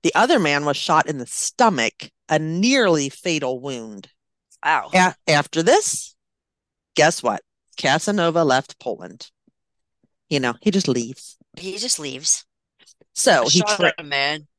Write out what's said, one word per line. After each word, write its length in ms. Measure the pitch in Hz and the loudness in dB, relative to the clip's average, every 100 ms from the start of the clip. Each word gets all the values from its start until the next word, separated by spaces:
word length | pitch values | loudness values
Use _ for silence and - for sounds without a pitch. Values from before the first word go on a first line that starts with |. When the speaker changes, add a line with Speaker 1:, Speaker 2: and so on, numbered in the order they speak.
Speaker 1:
The 120 | - | 0
other 240 | - 240 302 | 2 4 4
man 240 | 156 143 | 2 0
was 140 | 147 139 | -2 -4
shot 300 | - 160 160 | 0 0 0
in 100 | 143 | -6
the 100 | 120 | -8
stomach, 840 | - - - 233 147 113 _ - _ - | -8 -8 2 2 2 -2 _ -20 _ -2
a 100 | 156 | -2
nearly 680 | 156 170 226 269 208 156 139 | -2 0 2 2 2 2 -2
fatal 500 | - 180 156 131 127 | -6 -4 -4 -4 -6
wound. 500 | 139 123 110 101 - _ _ _ _ _ | -8 -10 -12 -16 -20 _ _ _ _ _
Speaker 2:
Wow. 260 | 151 151 - | -2 -2 0
Speaker 1:
A-, 220 | 185 185 - - | 2 2 0 0
after 360 | 147 143 160 | 0 0 0
this, 520 | 170 370 - - - _ _ _ _ _ _ _ _ | 4 4 2 -8 -10 _ _ _ _ _ _ _ _
guess 280 | - 151 - | 2 2 2
what? 180 | 120 101 _ _ _ - | -4 -4 _ _ _ -4
Casanova 680 | 147 151 208 202 170 165 | 0 0 0 0 0 2
left 360 | 156 131 - - | 2 2 -2 -12
Poland. 520 | 127 98 90 107 - _ _ _ _ _ _ _ _ _ _ | -10 -10 -14 -20 -20 _ _ _ _ _ _ _ _ _ _
You 100 | 147 | -2
know, 160 | 127 117 | -2 0
he 100 | 214 | 0
just 160 | 190 170 | 0 0
leaves. 500 | 123 117 - - - _ - | -2 -4 -12 -20 -20 _ -14
Speaker 2:
He 200 | 190 190 | -12 -10
just 220 | 240 - | -6 -4
leaves. 460 | 147 135 156 - _ _ _ _ _ _ _ | -6 -8 -4 -4 _ _ _ _ _ _ _
Speaker 1:
So 320 | - 254 156 | 0 4 4
Speaker 2:
A 40 | 113 | 4
Speaker 1:
he 100 | 185 | 2
Speaker 2:
shot 200 | 208 202 | 2 0
Speaker 1:
tra- 240 | 170 - | 0 -2
Speaker 2:
man. 440 | 147 139 139 151 151 | -6 -2 -2 -4 -10